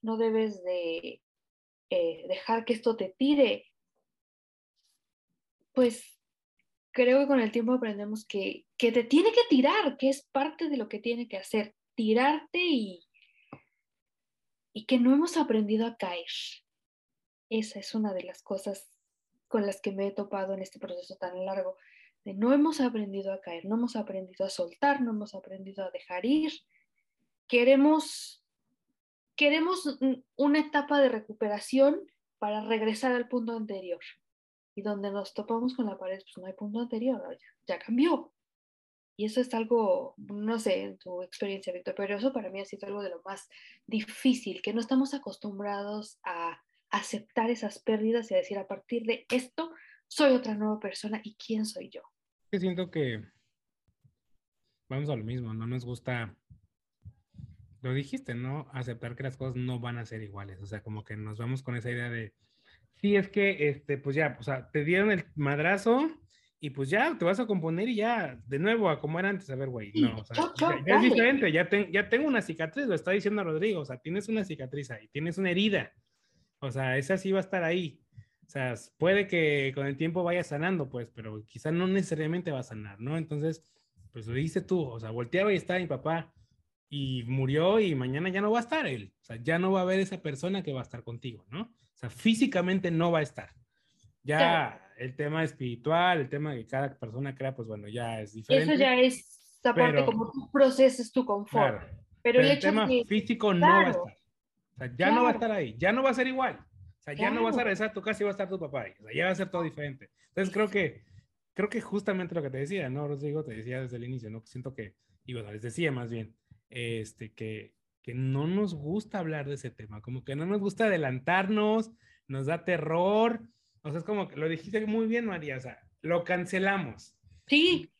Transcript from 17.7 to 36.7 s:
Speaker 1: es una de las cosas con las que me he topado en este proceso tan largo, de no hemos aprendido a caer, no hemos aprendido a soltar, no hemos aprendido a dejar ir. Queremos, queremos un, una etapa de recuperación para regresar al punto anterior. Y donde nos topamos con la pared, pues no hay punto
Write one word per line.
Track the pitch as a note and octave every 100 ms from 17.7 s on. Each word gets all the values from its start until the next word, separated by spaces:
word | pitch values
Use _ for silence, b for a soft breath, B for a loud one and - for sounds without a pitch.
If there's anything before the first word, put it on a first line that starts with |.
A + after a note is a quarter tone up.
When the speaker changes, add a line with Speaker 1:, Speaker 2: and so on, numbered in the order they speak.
| G#3
Speaker 1:
es | G3
una | A3+ G#3+
de | F#3
las | F3+ -
cosas | - F#3+ G3+ G3 - _ _ _ _ _ _
con | A3+ G3+
las | F#3+
que | -
me | G3 G3
he |
topado | G3+ G#3 G3 F#3+
en | G3
este | F#3+ -
proceso | F#3 F3+ F3+ F#3
tan | F3+ F3+ F#3
largo, | G4 F#3 F#3 b b b b
de | -
no | G3 A3+
hemos | C#4+ D4+ D#4
aprendido | B3+ A3+ G3+ G3 G3
a | G3
caer, | F#3+ E3+ F#3+
no | A3
hemos | A#3+ A3+
aprendido | G#3 F#3+ F#3 F#3 F#3+
a |
soltar, | - F3 - C#4+ C#4
no | A#3+
hemos | A3 G#3 F#3+
aprendido | - F#3+ F#3+ G3 F#3+
a |
dejar | F3+ - F3+ G#3
ir. | D4+ D#4 D4+ _ _ _ _ _ _ _ _ _
Queremos, | A#3+ A#3+ C4+ C#4+ D#4 D4+ - - - _ _ _ _ _ _ _ _ _ -
queremos | D4 D#4 E4 F#4 D4 -
un, | C4 B3+ _ -
una | C#4+ D4+
etapa | D4+ D4 C#4+ D4
de | C4+
recuperación | A3+ - G#3+ G#3+ G#3 - C4 C4+ D#4 - _ _ _
para | G#3 G#3+
regresar | G#3+ A3+ G#3+ A3 C4
al | B3 A#3
punto | B3 A3+ A#3
anterior. | G#3+ G3 F#3 E3+ - - _ _ _ _ _ -
Y |
donde | G3+ G#3 G3
nos | G3+ G3 -
topamos | G#3 A3+ B3 B3+
con | A3
la | F#3+
pared, | F#3 F#3+
pues | - -
no | F#3
hay |
punto | F#3+ G#3